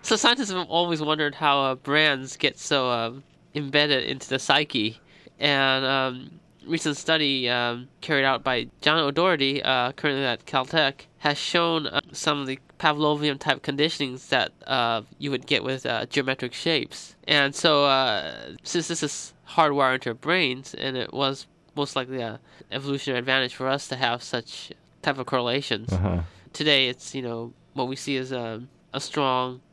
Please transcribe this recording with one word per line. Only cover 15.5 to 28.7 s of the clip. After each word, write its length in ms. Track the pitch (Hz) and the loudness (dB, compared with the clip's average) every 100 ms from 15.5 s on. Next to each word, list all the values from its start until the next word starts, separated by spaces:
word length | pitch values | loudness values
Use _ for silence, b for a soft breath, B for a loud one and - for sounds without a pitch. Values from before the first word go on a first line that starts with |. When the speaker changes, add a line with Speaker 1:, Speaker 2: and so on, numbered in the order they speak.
| 131 | 0
Speaker 1:
with, 200 | 127 131 | 0 -4
uh, 220 | 123 113 127 | -2 -4 -2
geometric 480 | - 127 131 123 | -2 0 -2 -4
shapes. 600 | - 170 156 - - - - - | -4 0 0 -2 -10 -18 -14 0
And 260 | 151 139 | 2 2
so, 300 | 139 175 147 | 2 4 4
uh, 480 | 143 135 131 101 76 57 57 95 | 4 4 2 0 -4 -10 -14 -14
since 240 | - 175 156 | -4 -4 -2
this 140 | 170 | -4
is 320 | 147 - - - - | -4 -6 -12 -18 -4
hardwired 440 | - 156 143 131 127 | 4 4 6 2 2
into 120 | 123 | -2
our 40 | |
brains, 580 | 117 139 180 151 127 135 | -6 0 2 2 -2 -8
and 220 | - 135 131 | -6 -6 -4
it 160 | 120 | -6
was 340 | - 139 135 - _ _ 139 | -2 -2 -2 -10 _ _ -6
most 180 | 143 | -2
likely 260 | - 127 131 | -2 -4 -6
a 180 | 117 110 B B - | -6 -8 B B -10
evolutionary 460 | 135 139 139 - 127 | -8 -4 -4 -2 -2
advantage 360 | 123 131 127 | 2 0 0
for 140 | - 131 | -2 -2
us 180 | 139 - | -2 -4
to 80 | 127 | -2
have 260 | 127 120 | 0 -2
such 500 | - 123 - - - - _ _ | -4 -6 -6 -14 -16 -18 _ _
type 160 | - 139 | -4 -2
of 80 | 123 | 0
correlations. 680 | 131 123 131 143 110 110 | 0 2 -2 0 -4 0
Speaker 2:
Uh-huh. 300 | 95 92 90 82 B B | 0 2 0 -2 B B
Speaker 1:
Today, 340 | - 151 139 131 | -2 4 4 4
it's, 260 | 127 - | -2 -8
you 60 | 139 | -8
know, 300 | 123 117 117 - _ | -6 -6 -8 -14 _
what 120 | 139 127 | -4 -4
we 100 | 135 | -4
see 200 | - 135 | -4 -4
is 160 | 127 | -2
a, 300 | 131 117 110 131 | -6 -6 -8 -12